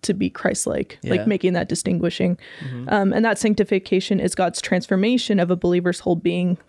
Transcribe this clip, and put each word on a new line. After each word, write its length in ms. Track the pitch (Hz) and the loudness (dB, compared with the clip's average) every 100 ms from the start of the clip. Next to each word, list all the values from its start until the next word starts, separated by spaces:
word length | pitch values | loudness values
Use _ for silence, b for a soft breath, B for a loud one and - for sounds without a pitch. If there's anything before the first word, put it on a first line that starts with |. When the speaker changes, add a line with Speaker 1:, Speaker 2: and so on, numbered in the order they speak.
Speaker 1:
to 100 | - | -2
be 160 | 190 - | -2 -2
Christ-like, 680 | - - - - - - - | -2 -4 -2 -4 -4 -6 -8
Speaker 2:
Yeah. 100 | - | -2
Speaker 1:
like, 160 | 185 220 | 0 0
making 260 | 196 185 | 0 0
that 140 | 175 - | 0 -2
distinguishing. 680 | 175 - 175 175 - 180 175 B B | -4 -2 0 -2 0 -2 -2 B B
Speaker 2:
Mm-hmm. 260 | 139 123 131 | -12 -10 -2
Speaker 1:
Um, 220 | 208 196 | 2 2
and 140 | 202 226 | 2 2
that 120 | 214 | 2
sanctification 800 | 226 214 196 190 - 190 - 196 | 0 2 2 0 2 0 2 0
is 140 | 180 - | 0 0
God's 260 | 180 - | -2 -2
transformation 800 | - 180 - 190 208 247 - 202 | -2 -2 0 0 2 2 2 2
of 100 | 175 | 2
a 40 | 180 | 2
believer's 420 | 180 175 175 175 | 2 2 0 -2
whole 160 | - 170 | 0 0
being, 420 | 175 175 180 175 | 0 0 0 -2